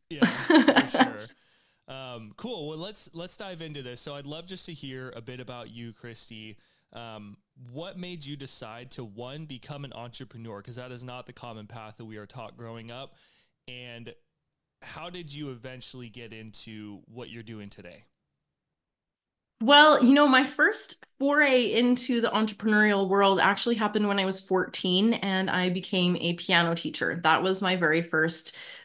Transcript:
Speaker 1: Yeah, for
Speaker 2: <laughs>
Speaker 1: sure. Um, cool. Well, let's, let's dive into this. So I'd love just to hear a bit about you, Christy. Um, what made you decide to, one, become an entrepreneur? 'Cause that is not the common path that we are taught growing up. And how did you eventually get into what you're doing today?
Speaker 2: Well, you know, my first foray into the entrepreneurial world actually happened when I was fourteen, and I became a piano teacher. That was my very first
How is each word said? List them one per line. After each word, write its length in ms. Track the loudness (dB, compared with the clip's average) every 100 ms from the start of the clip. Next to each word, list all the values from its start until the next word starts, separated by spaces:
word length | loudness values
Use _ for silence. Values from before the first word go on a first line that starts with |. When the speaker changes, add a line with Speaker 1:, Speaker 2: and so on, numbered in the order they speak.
| -12
Speaker 1:
Yeah, 160 | 0 0 2 6
for 400 | 8 8 6 4
Speaker 2:
<laughs> 160 | 2 2 -2 -14 _ _ _ _ _ -18
Speaker 1:
sure. 80 | -14
Um, 380 | -12 -14 -14 -12
cool. 320 | -10 -8 -8
Well, 80 | -10
let's, 320 | -12 -12 -14
let's 240 | -12 -14 -12
dive 240 | -12 -12
into 180 | -12 -10
this. 160 | -12 -12
So 120 | -12
I'd 120 | -12 -12
love 180 | -14
just 220 | -12 -12 -12
to 80 |
hear 360 | -12 -12 -12 -12 -14
a 60 |
bit 180 | -14 -14
about 300 | -14 -14 -14
you, 240 | -14 -16
Christy. 640 | -14 -16 -16 -14 -16 -16 -18 _ _ _
Um, 460 | -18 -16 -16 -18 -20 _ _ -18
what 240 | -14 -14 -12
made 300 | -12 -12 -12
you 100 | -12
decide 540 | -12 -14 -14 -16 -14
to, 140 | -14
one, 420 | -14 -14 -14 -14 -14
become 400 | -14 -14 -14 -14
an 80 |
entrepreneur? 680 | -14 -14 -14 -16 -16 -14 -14
'Cause 160 | -14 -14
that 160 | -14
is 100 | -14
not 220 | -14 -14
the 80 | -16
common 340 | -16 -14 -14 -14
path 300 | -16 -16 -16
that 80 |
we 140 | -16 -16
are 80 | -16
taught 320 | -16 -16 -16
growing 320 | -16 -14 -14
up. 240 | -16 -16 _ _ _ _ _ -18
And 460 | -16 -16 -16 -18 -20 _ _ _ _ _ _
how 260 | -18 -14 -14
did 240 | -14 -14
you 160 | -10 -10
eventually 640 | -12 -14 -14 -14 -14 -16
get 240 | -16 -16
into 640 | -16 -14 -14 -12 -12 -14 -16 -18
what 240 | -16 -14
you're 120 | -14
doing 280 | -14 -14 -14
today? 340 | -16 -18 -20 _ _ _ _ _ _ _ _ _ _ _ _ _ _ _ -2
Speaker 2:
Well, 420 | 8 10 10 10
you 80 | 8
know, 160 | 8 8
my 160 | 6
first 600 | 4 2 2 2 -6 -12 -16 -2
foray 540 | 2 4 6 6 4
into 480 | 4 4 2 2 0
the 80 | 2
entrepreneurial 800 | 2 0 0 2 4 6 4 4
world 320 | 6 6 6
actually 360 | 4 4 0 0
happened 300 | 0 2 2
when 120 | 2
I 80 | 0
was 120 | -2
fourteen, 760 | 0 0 0 -2 2 4 4
and 340 | 2 0 0 0
I 220 | 0 0
became 440 | -2 -2 2 2 2
a 180 | -2
piano 400 | -2 2 4 4
teacher. 460 | 0 -4 -4 -4 0
That 180 | 4 4
was 200 | 4 0
my 140 | 0 2
very 260 | 2 2
first 520 | 0 0 2 0 -4 -10 -14 -16